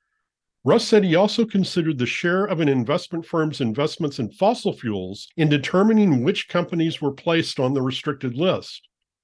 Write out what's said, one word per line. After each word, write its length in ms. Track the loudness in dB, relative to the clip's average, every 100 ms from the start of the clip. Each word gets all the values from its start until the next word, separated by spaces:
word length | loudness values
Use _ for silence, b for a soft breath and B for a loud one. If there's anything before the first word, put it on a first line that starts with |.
| _ _ _ _ _ _ 2
Russ 220 | 2 4
said 160 | 4
he 100 | 4
also 300 | 4 2 0
considered 540 | 0 0 0 -2 -2 -2
the 80 | -2
share 400 | -2 -2 0 -2
of 140 | 0
an 100 | 2
investment 560 | 2 0 -2 -4 -10 -4
firm's 340 | -2 -2 -2
investments 580 | -2 0 -2 -2 -6 -4
in 120 | -8
fossil 420 | 0 0 2 -4
fuels 560 | -4 -6 -6 -8 -12 -12 -2
in 140 | 2
determining 760 | 2 2 2 4 4 4 4
which 240 | 2 -2 -2
companies 540 | -2 -2 -2 -2 -2
were 100 | -6
placed 480 | -4 0 0 -2 -2
on 140 | 0
the 80 | 0
restricted 520 | -2 -4 -6 -6 -6
list. 540 | -2 0 0 -6 -18 _ _ _ _